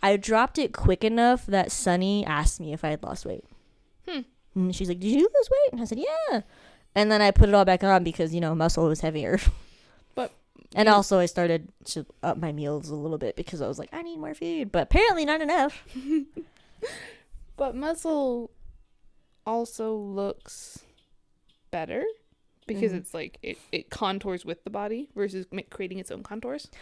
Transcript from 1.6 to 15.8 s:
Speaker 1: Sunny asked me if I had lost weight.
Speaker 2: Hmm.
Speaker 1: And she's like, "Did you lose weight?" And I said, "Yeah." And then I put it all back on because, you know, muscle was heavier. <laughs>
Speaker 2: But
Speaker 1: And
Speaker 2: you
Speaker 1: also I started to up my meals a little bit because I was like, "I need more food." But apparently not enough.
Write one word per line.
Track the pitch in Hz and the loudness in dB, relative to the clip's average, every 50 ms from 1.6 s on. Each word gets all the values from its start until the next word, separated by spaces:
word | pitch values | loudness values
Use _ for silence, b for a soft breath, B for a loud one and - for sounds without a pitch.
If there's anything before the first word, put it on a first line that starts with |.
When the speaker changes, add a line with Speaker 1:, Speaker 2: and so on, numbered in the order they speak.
| 180 - | 0 0
Speaker 1:
Sunny | - - - 190 175 180 185 190 202 208 202 | -2 -4 0 0 2 2 2 2 0 0 0
asked | - 156 147 151 - - - | -2 -2 2 2 0 0 0
me | 165 156 147 | -10 -10 -8
if | 156 - | -6 -4
I | 156 | -4
had | 151 151 - | -4 -4 -6
lost | - - - - | -10 -10 -10 -8
weight. | - - - - - - - _ _ _ _ _ _ _ _ - - | -10 -10 -10 -12 -18 -20 -20 _ _ _ _ _ _ _ _ -14 -10
Speaker 2:
Hmm. | 359 294 247 _ _ _ _ _ _ | -8 -8 -8 _ _ _ _ _ _
Speaker 1:
And | 190 185 180 180 | -2 -2 -2 -2
she's | - 202 180 | -2 -4 -4
like, | 175 180 | -4 -2
"Did | 185 208 | 0 0
you | 233 277 330 440 | 4 4 4 4
lose | - 571 466 - | 4 2 2 4
weight?" | - 539 587 523 - | 4 4 4 2 2
And | 240 | -2
I | 233 | -6
said, | 208 226 226 | -4 -4 -4
"Yeah." | 311 539 622 640 640 587 359 220 - b b b b b b b b b _ | -4 -4 -4 -4 -2 -2 -2 -2 -4 b b b b b b b b b _
And | 196 208 214 | 0 2 4
then | 214 208 | 4 6
I | 208 202 | 6 6
put | 202 - - 202 | 8 8 8 8
it | 202 | 10
all | 202 196 | 6 8
back | 190 185 180 - | 6 4 4 4
on | 196 196 185 175 | 6 6 6 4
because, | 170 160 - 175 160 160 | 2 -2 -2 -2 -2 0
you | 170 | -2
know, | 170 160 160 | -2 0 0
muscle | 165 160 170 - - 165 160 | 2 2 2 2 4 2 2
was | 156 160 | 2 0
heavier. | - 160 156 151 147 87 131 208 - - b b b b b b | -2 -4 -2 -2 -2 0 0 4 4 4 b b b b b b
<laughs> | b b b b b _ _ | b b b b b _ _
Speaker 2:
But | - 247 - _ _ _ _ _ - - - - | -8 -8 -8 _ _ _ _ _ -20 -20 -8 0
Speaker 1:
And | - 214 220 | 2 6 8
Speaker 2:
you | 208 | 8
Speaker 1:
also | 202 196 - 196 190 | 6 6 6 4 4
I | 175 175 | 4 4
started | - - 175 170 165 165 156 - _ _ - | 2 0 0 2 2 0 -2 -8 _ _ -12
to | - - 160 151 _ - _ - | -10 -8 -8 -8 _ -14 _ -4
up | 160 175 - | -4 -2 -2
my | 160 165 | -4 -6
meals | 147 147 151 143 147 151 - 156 | -4 -4 -4 -4 -4 -6 -6 -8
a | 147 | -8
little | 151 147 160 160 151 | -6 -6 -6 -6 -4
bit | - 113 - | -4 -6 -6
because | - - - - 160 | -6 -10 -10 -8 -6
I | 139 - | -6 -6
was | 135 143 | -6 -8
like, | 151 - - | -10 -12 -12
"I | 320 | -12
need | 339 339 339 311 | -12 -10 -10 -10
more | 302 302 311 | -10 -12 -10
food." | - - 339 339 320 269 202 | -10 -8 -6 -4 -4 -6 -2
But | - 175 151 - | -2 -2 0 4
apparently | - 339 427 466 392 339 311 | 6 6 6 6 4 2 2
not | 285 302 320 | 0 0 0
enough. | 320 294 320 359 277 294 - - | 0 0 2 2 2 0 -2 -6